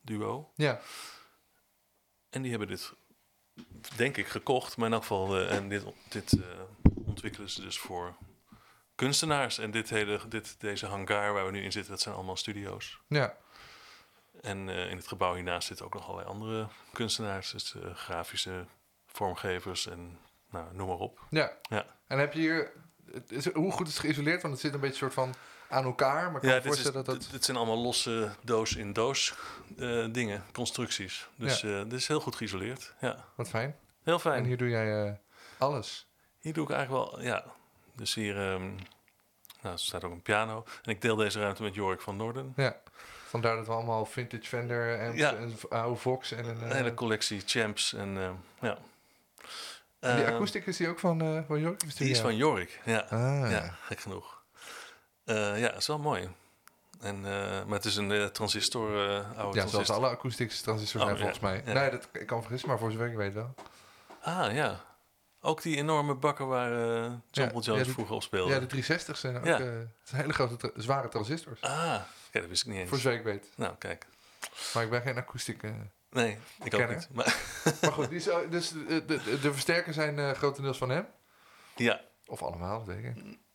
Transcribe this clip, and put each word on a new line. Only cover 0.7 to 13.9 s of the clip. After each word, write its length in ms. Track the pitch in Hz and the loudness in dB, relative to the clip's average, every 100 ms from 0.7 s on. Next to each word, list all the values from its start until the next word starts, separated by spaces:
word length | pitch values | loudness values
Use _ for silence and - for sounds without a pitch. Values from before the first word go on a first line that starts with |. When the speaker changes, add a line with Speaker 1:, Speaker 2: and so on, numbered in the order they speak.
| 110 - - - - - _ _ _ _ _ _ _ _ _ _ | 2 -6 -14 -14 -16 -20 _ _ _ _ _ _ _ _ _ _
Speaker 1:
En 120 | 131 | -6
die 80 | 127 | -2
hebben 160 | 117 101 | -2 -2
dit, 260 | 95 - - _ _ _ _ _ - - - - 117 | -4 -8 -14 _ _ _ _ _ -20 -20 -16 -12 0
denk 220 | 127 135 | 0 0
ik, 100 | 98 | -4
gekocht. 500 | 101 - 127 - - | -4 0 0 0 0
Maar 100 | 113 | 2
in 60 | |
elk 80 | 113 | 2
geval, 360 | - 101 95 95 | 2 0 2 2
eh, 180 | 98 101 | 2 0
en 140 | 98 | 0
dit, 140 | 101 98 - - | -4 -4 -14 -8
dit, 240 | 107 - | -8 2
eh, 80 | - 90 90 95 101 - - - | 2 2 -12 -14 6 6 6 -6
ontwikkelen 440 | 107 107 101 101 | -4 -6 -8 -8
ze 120 | - | -6
dus 160 | 95 - | -6 -8
voor 360 | - 90 87 90 - - _ - - - _ - | -6 -6 -6 -10 -20 -20 _ -20 -20 -20 _ -2
kunstenaars. 600 | 131 139 160 143 123 - | 2 2 4 2 2 0
En 140 | 110 | 0
dit 180 | 110 110 | 0 2
hele, 300 | 110 104 104 110 | 2 2 -2 -2
dit, 280 | 110 - - | -6 -6 -6
deze 260 | 107 101 101 | -4 -4 -4
hangar 480 | 98 95 104 104 | -4 2 2 4
waar 120 | 101 95 | 2 0
we 60 | |
nu 120 | 98 | -2
in 80 | 95 | -2
zitten, 200 | 104 95 | -4 -4
dat 100 | 95 | -4
zijn 140 | - 98 | -4 -4
allemaal 200 | 95 92 | -6 -4
studio's. 600 | - 104 98 98 - - _ | -4 -6 -6 -8 -10 -14 _
Speaker 2:
Ja. 280 | 147 123 - - - - - - | 0 0 -2 -20 -20 -20 -20 -20